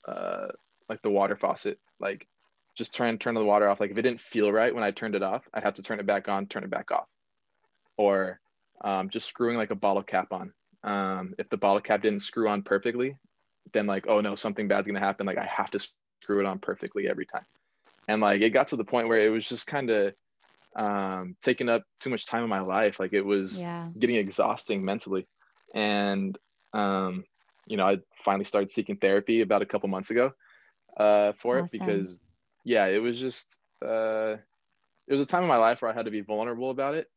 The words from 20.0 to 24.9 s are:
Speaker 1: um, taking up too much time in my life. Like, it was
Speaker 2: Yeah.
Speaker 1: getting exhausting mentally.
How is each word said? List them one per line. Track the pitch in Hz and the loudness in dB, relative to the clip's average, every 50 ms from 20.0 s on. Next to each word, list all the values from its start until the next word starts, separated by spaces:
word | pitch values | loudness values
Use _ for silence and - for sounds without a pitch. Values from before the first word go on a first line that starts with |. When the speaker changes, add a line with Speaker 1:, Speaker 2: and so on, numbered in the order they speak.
| 98 101 95 _ _ _ _ _ _ _ _ _ _ _ _ | 2 0 -2 _ _ _ _ _ _ _ _ _ _ _ _
Speaker 1:
um, | 110 110 101 101 101 98 95 95 92 92 90 92 _ | -4 -2 -2 -2 -2 -2 -2 -4 -6 -8 -10 -12 _
taking | - 131 123 - 131 120 | 0 0 0 2 2 2
up | 117 113 - _ _ _ | 2 0 0 _ _ _
too | - 135 | -6 -4
much | 123 107 - | -4 -4 -4
time | - 120 117 117 | -4 -4 -2 -2
in | 113 | 0
my | 104 95 | -2 -2
life. | 95 92 92 101 110 104 98 - | -2 0 0 2 2 2 0 -2
Like, | 98 92 104 | -4 0 0
it | 101 98 | 0 2
was | 101 101 98 95 95 101 180 175 | 2 2 0 0 -2 -6 -6 -6
Speaker 2:
Yeah. | 175 170 170 170 165 170 110 | -6 -8 -8 -10 -10 -2 0
Speaker 1:
getting | 120 120 120 | 2 2 4
exhausting | 110 101 98 - - - 110 110 - - - 107 98 95 | 2 0 0 0 0 0 0 0 -4 -4 -4 -4 -2 -2
mentally. | 98 | -2